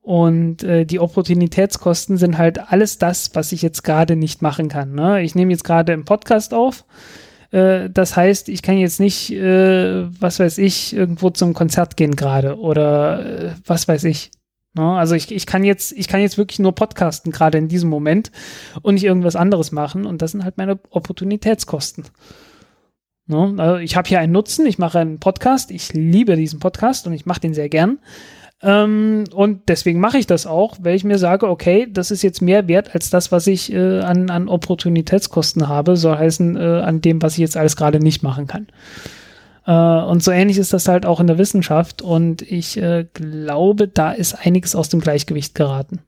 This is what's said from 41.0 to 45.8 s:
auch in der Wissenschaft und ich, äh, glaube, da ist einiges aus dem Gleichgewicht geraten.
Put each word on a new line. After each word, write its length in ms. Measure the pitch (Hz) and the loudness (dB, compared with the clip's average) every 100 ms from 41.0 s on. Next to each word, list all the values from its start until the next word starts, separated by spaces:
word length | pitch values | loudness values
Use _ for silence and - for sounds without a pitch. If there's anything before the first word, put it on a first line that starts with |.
auch 160 | 185 165 | 2 2
in 60 | 175 | 2
der 100 | 165 | 4
Wissenschaft 640 | 202 202 170 156 170 - | 2 0 0 0 0 -6
und 400 | 185 165 165 165 | -2 0 0 -2
ich, 380 | - 175 170 214 | -6 -6 -6 -4
äh, 280 | 175 170 165 | -2 -2 -4
glaube, 760 | - 156 156 151 147 185 208 202 | -12 -12 -10 -6 0 2 4 2
da 240 | 190 156 | 2 0
ist 200 | - 175 | 0 -6
einiges 400 | - - 180 180 | -2 2 2 0
aus 140 | 185 151 | -4 0
dem 120 | 170 | 0
Gleichgewicht 540 | 156 147 143 151 143 | 0 -2 -2 -6 -6
geraten. 440 | - 147 135 | -2 -2 -2